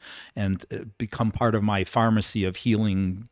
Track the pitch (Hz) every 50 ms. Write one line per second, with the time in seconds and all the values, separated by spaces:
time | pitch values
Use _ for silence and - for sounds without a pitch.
0 | - - - - - - _ 104 101 95 95 - - - - - - 107 - -
1 | 117 104 - - 117 110 - - 123 113 107 107 104 107 101 98 92 - - 120
2 | 113 113 110 107 98 - - 107 95 92 90 - - 120 107 104 110 104 95 95
3 | 98 92 92 98 117 -